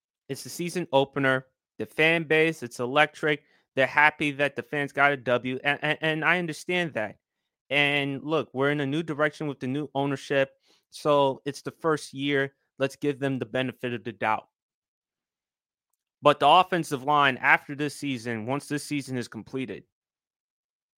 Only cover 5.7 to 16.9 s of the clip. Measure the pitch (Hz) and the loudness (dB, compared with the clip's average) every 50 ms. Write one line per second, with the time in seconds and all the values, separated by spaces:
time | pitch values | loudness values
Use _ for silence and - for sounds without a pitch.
5.7 | 143 - - 151 151 - 156 160 156 160 151 151 170 180 175 160 147 - - - | -2 0 -2 -4 -2 -2 -2 -2 -2 0 0 0 2 0 0 -4 -6 -8 -6 -4
6.7 | 180 180 175 156 113 113 107 98 - _ _ _ _ _ _ _ _ _ _ - | -2 -2 -2 -2 -4 -6 -6 -6 -8 _ _ _ _ _ _ _ _ _ _ -2
7.7 | 135 143 143 143 143 143 139 139 139 135 - 147 160 151 113 - - 123 135 143 | 2 2 4 4 2 0 0 -2 -4 -6 -4 -2 -2 -2 -2 -2 -2 0 0 0
8.7 | 147 147 143 135 143 160 170 160 151 135 151 151 - - 160 147 131 - 139 127 | 0 0 -2 -2 -2 -4 -4 -4 -4 -2 -2 -2 -2 -4 -8 -8 -6 -6 -6 -6
9.7 | 131 147 151 - - 135 139 143 139 135 - - 143 139 135 - _ _ _ _ | -6 -6 -6 -6 -4 -2 -2 -2 -2 -4 -4 -2 0 0 0 0 _ _ _ _
10.7 | _ _ _ _ - - - 156 147 143 139 135 131 135 - 147 131 - - 139 | _ _ _ _ -12 -4 0 2 4 4 4 2 0 -4 -8 -10 -10 -10 -12 -14
11.7 | - _ - 165 156 143 - - - 135 139 143 143 135 135 139 _ _ _ _ | -10 _ -2 -2 -2 -2 -4 -10 -10 -8 -4 -2 0 0 -2 -2 _ _ _ _
12.7 | _ - 135 135 - - - 147 139 123 139 135 135 127 120 107 117 131 131 127 | _ -4 -4 -4 -4 -4 -4 -4 -2 -2 -2 -4 -2 -4 -6 -4 -4 -4 -4 -4
13.7 | 113 _ - 123 120 117 - 120 113 - 117 110 110 - - _ _ _ _ _ | -6 _ -6 -6 -6 -6 -8 -10 -8 -4 -2 -2 -2 -2 -4 _ _ _ _ _
14.7 | _ _ _ _ _ _ _ _ _ _ _ _ _ _ _ _ _ _ _ _ | _ _ _ _ _ _ _ _ _ _ _ _ _ _ _ _ _ _ _ _
15.7 | _ _ _ _ _ _ _ _ _ _ - 147 143 - 147 143 160 180 180 - | _ _ _ _ _ _ _ _ _ _ 4 4 4 6 6 6 8 6 6 4
16.7 | 185 170 151 - | 0 -2 -2 -2